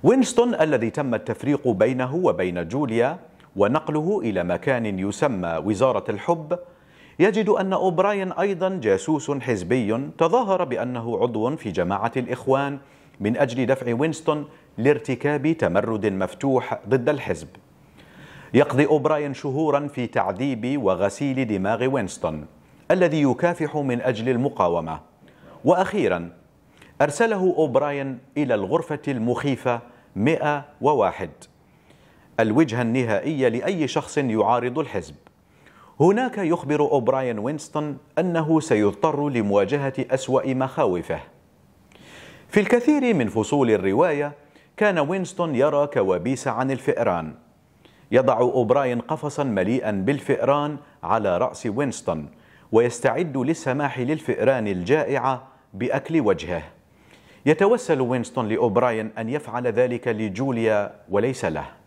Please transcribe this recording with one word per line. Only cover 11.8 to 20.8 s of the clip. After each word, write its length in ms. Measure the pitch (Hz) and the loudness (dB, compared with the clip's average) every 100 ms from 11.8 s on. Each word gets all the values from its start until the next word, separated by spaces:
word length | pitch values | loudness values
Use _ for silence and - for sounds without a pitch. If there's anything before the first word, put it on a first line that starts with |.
| 87 98 113 131 | -2 0 -2 -4
الإخوان 600 | 123 - - 131 139 143 - _ _ _ | -4 -6 0 0 0 -6 -14 _ _ _
من 180 | 101 120 | -2 2
أجل 280 | 139 120 123 | 0 0 0
دفع 280 | 131 123 | 0 0
وينستون 520 | 117 156 156 - 151 143 - _ - | -2 -2 -2 -2 -2 -4 -16 _ -2
لارتكاب 760 | 123 220 220 127 147 147 135 | 2 2 0 -2 0 0 0
تمرد 540 | 160 92 87 104 110 104 | 0 2 2 0 0 -2
مفتوح 720 | 95 92 - 139 131 - - 98 | -2 -4 -2 0 0 0 -8 0
ضد 200 | 127 120 | 0 2
الحزب. 380 | 147 - 87 80 - _ _ _ - - - - - - | -2 -2 -6 -8 -20 _ _ _ -20 -20 -20 -20 -20 0
يقضي 320 | 123 143 127 147 | 2 4 4 4
أوبراين 480 | 151 135 151 147 | 4 2 -2 -2
شهورا 540 | 131 147 135 156 139 147 | -6 -6 -2 0 0 -2
في 200 | 143 120 | -6 -4
تعذيب 760 | 127 92 95 139 123 120 143 | -2 -2 -2 -2 -2 -2 0